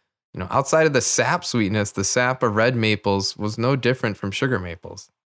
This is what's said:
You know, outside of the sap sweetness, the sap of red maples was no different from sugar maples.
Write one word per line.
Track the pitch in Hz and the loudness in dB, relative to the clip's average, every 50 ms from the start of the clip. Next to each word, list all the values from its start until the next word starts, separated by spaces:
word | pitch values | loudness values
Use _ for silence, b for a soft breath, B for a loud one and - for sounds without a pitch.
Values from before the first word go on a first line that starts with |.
| _ _ _ _ _ _ - | _ _ _ _ _ _ -10
You | - | -10
know, | 92 90 | -6 -2
outside | 101 131 135 - - 160 160 | 0 0 2 2 4 4 4
of | 156 139 | 4 4
the | 127 | 2
sap | 110 - - - 117 127 165 175 - | 0 2 0 0 2 0 0 -2 -2
sweetness, | - - 120 107 92 107 110 101 - - | -2 0 0 0 2 0 0 -2 -2 -2
the | - 101 | -2 -2
sap | - - 127 123 123 127 - - | 0 0 2 0 0 0 0 0
of | 113 101 | 0 2
red | 110 113 127 127 | 2 2 2 2
maples | 117 110 110 107 101 - 104 98 98 92 - - | 2 2 2 2 0 0 0 0 0 0 -4 -6
was | - 104 104 107 | -6 -6 -6 -4
no | - 113 127 139 | -2 0 0 0
different | 135 113 120 131 - - 113 98 | 2 2 0 0 0 -2 -4 -4
from | - - 98 | -4 -6 -6
sugar | 92 - 139 131 127 95 | -4 -2 -2 0 -2 -2
maples. | 90 87 85 - - - 95 95 - - _ _ _ | -4 -6 -10 -12 -14 -16 -16 -18 -20 -20 _ _ _